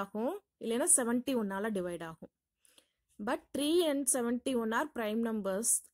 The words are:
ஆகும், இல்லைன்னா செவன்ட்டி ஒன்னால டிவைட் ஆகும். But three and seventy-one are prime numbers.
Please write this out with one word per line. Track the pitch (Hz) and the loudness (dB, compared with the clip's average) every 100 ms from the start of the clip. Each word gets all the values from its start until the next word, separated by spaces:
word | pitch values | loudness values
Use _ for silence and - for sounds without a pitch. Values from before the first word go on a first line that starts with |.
ஆகும், | 196 208 240 392 - - | -4 -4 -4 -4 -10 -10
இல்லைன்னா | 220 226 330 320 | -4 0 4 4
செவன்ட்டி | 233 247 247 254 | 4 0 0 -2
ஒன்னால | 208 196 214 196 | -2 -2 -2 -2
டிவைட் | 180 170 165 | -4 -6 -10
ஆகும். | 160 - _ _ _ _ _ _ _ _ - | -14 -18 _ _ _ _ _ _ _ _ -10
But | 208 311 - - | -4 -4 -4 -2
three | 294 339 330 | 2 4 4
and | 277 285 269 | 2 2 0
seventy-one | 233 240 277 254 220 226 | 0 -2 0 0 0 0
are | 302 - | -2 -2
prime | 214 220 226 | -2 0 0
numbers. | 226 196 190 240 - - | -2 -2 0 2 0 -2